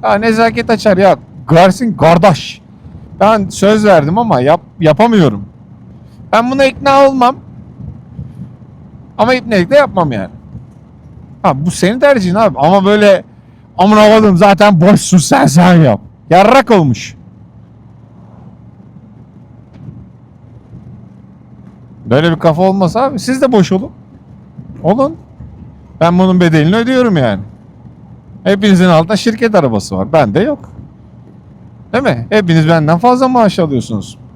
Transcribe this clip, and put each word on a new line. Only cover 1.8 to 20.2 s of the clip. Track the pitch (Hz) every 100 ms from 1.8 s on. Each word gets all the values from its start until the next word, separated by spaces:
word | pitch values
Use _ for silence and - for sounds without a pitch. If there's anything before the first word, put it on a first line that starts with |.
| 240 147
kardeş. | 147 170 196 147 - - _ - - - - -
Ben | 202 220 190
söz | - 196 214 208
verdim | 175 147 196
ama | 233 143
yap-, | 131 170 - -
yapamıyorum. | 160 151 233 214 151 104 101 - - - - - - - -
Ben | 214 240
buna | 269 269
ikna | - 277 277 277
olmam. | 269 247 277 - - - - - - - - - - - - - - - - - -
Ama | 226
ipnelik | 254 233 208 175
de | 285
yapmam | 285 196 165
yani. | 113 95 - - - - - - - - - - -
Ha, | 196 135 165
bu |
senin | - 180 247
tercihin | 285 269 185 190
abi. | 220 131
Ama | 147 196 190
böyle, | 214 208 185 - - _ - - -
"Amına | 190 214 214
koydum, | 220 214 175
zaten | 208 196 208 180
boşsun | 175 208 - 180
sen, | - 277 269
sen | 143 175 175
yap." | 147 104 - _ -
Yarrak | 170 202 262 -
olmuş. | 208 151 117 - - - - - - - - - - - - - - - - - - - - - - - - - - - - - - - -